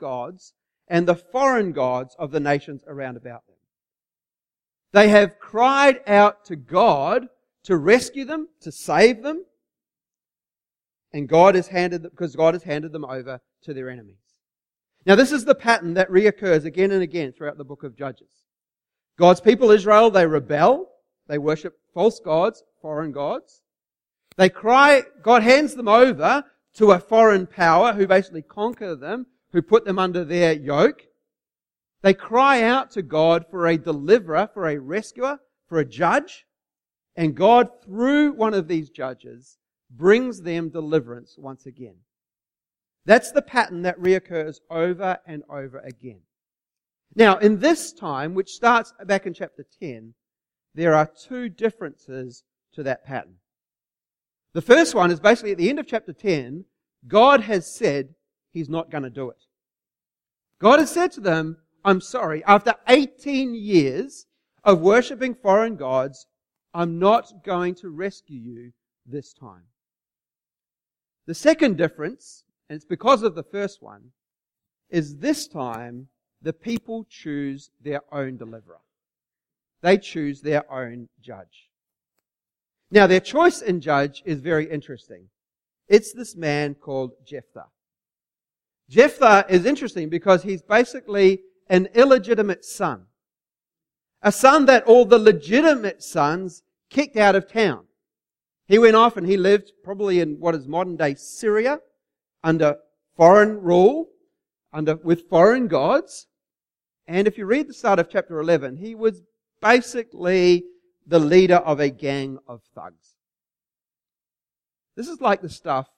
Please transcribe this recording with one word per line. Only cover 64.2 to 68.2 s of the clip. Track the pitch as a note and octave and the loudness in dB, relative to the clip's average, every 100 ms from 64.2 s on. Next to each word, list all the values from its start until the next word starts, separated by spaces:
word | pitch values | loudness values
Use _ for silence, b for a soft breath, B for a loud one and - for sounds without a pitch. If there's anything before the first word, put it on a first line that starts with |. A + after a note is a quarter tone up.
| _ _ _ _ | _ _ _ _
of | G#3 F3 | 2 4
worshipping | F3 A#3 B3 B3 B3+ | 4 2 0 -8 -10
foreign | A#3 G3+ G3+ A3+ F3+ | -6 0 0 0 -6
gods, | C3 C3 C#3 C3+ _ _ _ _ _ | -6 -4 -6 -12 _ _ _ _ _
I'm | E3+ E3+ E3+ | -8 -8 -2
not | F#3+ A#3 - G3 | 0 0 -2 _
going | G3 F3+ F3+ F3 | -10 -6 -6 -8
to | F#3 | -16
rescue | D#3 G3 - | -12 -12 -12